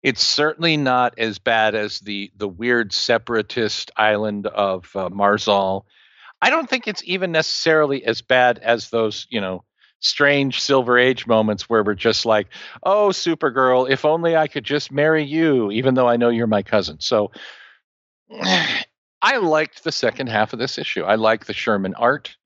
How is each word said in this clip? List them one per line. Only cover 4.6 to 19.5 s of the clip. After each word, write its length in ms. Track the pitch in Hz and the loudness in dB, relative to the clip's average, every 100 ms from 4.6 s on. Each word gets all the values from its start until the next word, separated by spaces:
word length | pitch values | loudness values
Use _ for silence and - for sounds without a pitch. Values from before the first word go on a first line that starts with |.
| 98 92 90 | -2 -2 -6
uh, 140 | 98 92 | -8 -8
Marzal. 760 | 98 101 107 110 101 95 95 _ _ _ _ - _ | 0 2 2 2 2 2 -4 _ _ _ _ -20 _
I 100 | 220 | 0
don't 180 | 320 269 | 0 -2
think 160 | 254 226 | -6 -6
it's 160 | 190 | -10
even 280 | - 185 180 | -6 -4 0
necessarily 720 | 160 156 - 170 156 147 139 | -2 -2 -2 2 2 2 0
as 180 | - 117 | -2 -4
bad 360 | - 127 123 110 | 0 4 4 2
as 320 | 110 117 - | 0 0 -2
those, 360 | 117 110 104 - | -2 -2 -4 -8
you 100 | 120 | -6
know, 240 | 95 90 _ _ _ _ | -6 -8 _ _ _ _
strange 600 | - - 143 143 139 - | -6 2 4 4 0 -2
Silver 380 | - 135 123 123 | 2 2 4 4
Age 280 | 127 127 113 | 4 0 2
moments 420 | 110 107 101 - | 2 2 -2 0
where 140 | 113 | 0
we're 120 | 104 | 0
just 320 | 98 117 107 117 | 0 0 0 2
like, 220 | 107 95 - - - | 0 0 -14 -20 -6
"Oh, 260 | - 208 208 | 0 2 2
Supergirl, 840 | 190 170 160 143 120 131 127 127 | 0 -4 -2 0 2 4 4 2
if 140 | 135 | 0
only 320 | 151 165 170 160 | 2 2 2 2
I 100 | 156 | 0
could 180 | 143 | -4
just 280 | 117 147 - | -4 -4 -2
marry 320 | 135 151 160 | 0 2 2
you, 460 | 143 160 165 131 104 | 0 0 2 2 2
even 220 | 110 131 | 0 2
though 140 | 127 123 | 4 2
I 80 | 120 | 4
know 100 | 120 | 2
you're 180 | 117 117 | 2 0
my 160 | 104 | 0
cousin." 360 | 101 107 92 80 | 0 -2 -2 -8
So 300 | - 113 101 - - - - _ _ _ _ _ _ | -2 0 0 -8 -20 -20 -20 _ _ _ _ _ _
<sighs> 0 | - 185 185 - - - _ _ _ | -6 -2 0 0 -4 -8 _ _ _
I 160 | 208 262 | 0 2
liked 440 | 175 | 2